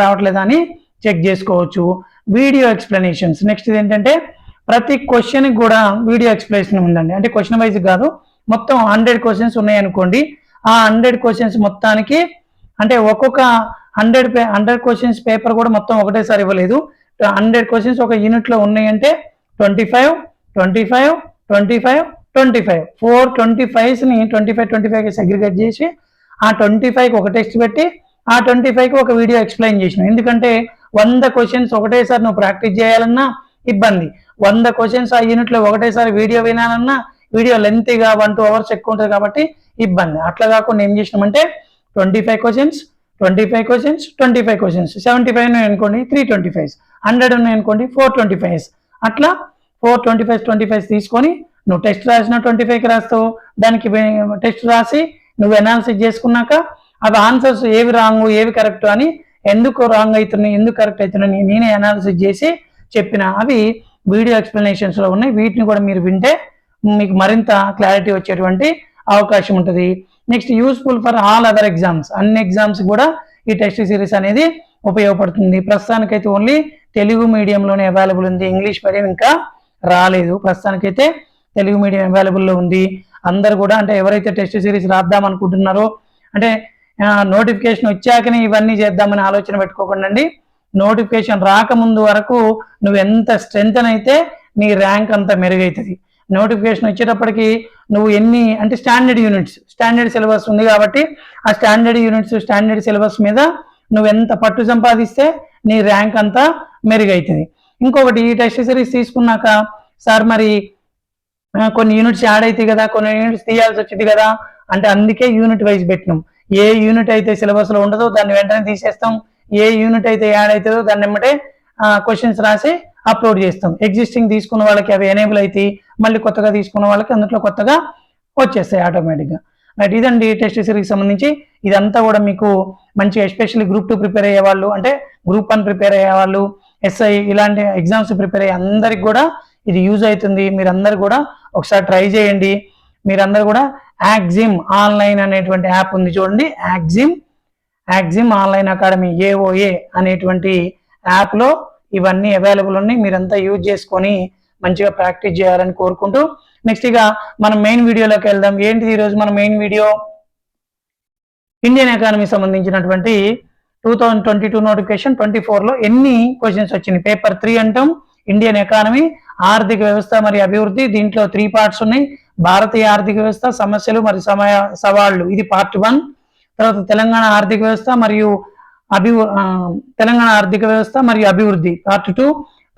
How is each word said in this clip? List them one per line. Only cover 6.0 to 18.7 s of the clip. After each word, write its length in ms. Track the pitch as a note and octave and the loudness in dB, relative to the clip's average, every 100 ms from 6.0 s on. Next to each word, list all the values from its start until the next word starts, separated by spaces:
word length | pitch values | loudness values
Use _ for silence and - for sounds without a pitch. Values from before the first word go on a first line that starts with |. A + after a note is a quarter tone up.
| A3+ | 0
వీడియో 200 | A#3 A#3 G#3 | 2 2 0
ఎక్స్‌ప్లనేషన్ 440 | - G#3 F#3+ G3 F3 | -2 -4 0 0 2
ఉందండి. 240 | E3+ D#3+ F#3+ | 0 -2 -2
అంటే 100 | A#3 | -2
క్వశ్చన్ 260 | A3 G#3 A3+ | -2 -2 0
వైజ్ 180 | A3 G3+ F#3 | 0 0 0
కాదు, 180 | F#3 C#4+ - _ _ - | 0 0 -4 _ _ -4
మొత్తం 300 | A3 - C4 A3 | -4 0 0 2
హండ్రెడ్ 280 | G#3+ A3+ A#3 A#3 | 2 2 0 0
క్వశ్చన్స్ 300 | G3+ A#3 A#3 | -2 -2 0
ఉన్నాయనుకోండి, 600 | G#3 G#3 G3 F#3+ F3+ A#3 D4+ - _ _ A3 | 0 0 0 0 0 0 -2 -6 _ _ 2
ఆ 80 | A3+ A3 | 4 4
హండ్రెడ్ 300 | A3 B3 A#3+ | 2 2 2
క్వశ్చన్స్ 340 | B3 A3 A3+ A3 G3+ | 0 0 -2 0 -2
మొత్తానికి 540 | - A3 G#3+ G#3+ D4+ F4 - _ _ _ - | 0 0 0 0 0 -2 -8 _ _ _ -4
అంటే 160 | G#3+ B3 G#3+ | 0 2 2
ఒక్కొక్క 300 | G#3+ C4 C4+ B3+ A3+ G#3+ - _ - | 2 0 2 2 2 -2 -10 _ -2
హండ్రెడ్ 300 | A3 B3+ B3 A#3+ | 2 2 2 0
పే-, 140 | A3+ G3+ | 0 0
హండ్రెడ్ 260 | G#3+ A#3+ A#3+ | 0 0 0
క్వశ్చన్స్ 340 | A#3 B3 A#3 A#3 | 0 -2 -2 -2
పేపర్ 260 | A3 A#3 A3+ | -2 0 0
కూడా 100 | A#3 G#3 | 0 0
మొత్తం 180 | G#3+ A3 | 0 0
ఒకటేసారి 380 | G3+ G#3+ A3 G#3 F#3+ | 0 0 0 0 0
ఇవ్వలేదు. 320 | F#3+ F#3 C4+ D#4+ _ _ - G#3 G3 | 0 0 -2 -4 _ _ -4 -2 0
హండ్రెడ్ 300 | A3 A#3 A#3 | 2 2 0
క్వశ్చన్స్ 280 | A3+ A3+ B3 A#3 | 0 0 0 0
ఒక 80 | A3 | 0
యూనిట్ 260 | G#3+ A3+ A3+ | 2 0 0
లో 60 | A3+ | 0
ఉన్నాయంటే 420 | G#3 | 2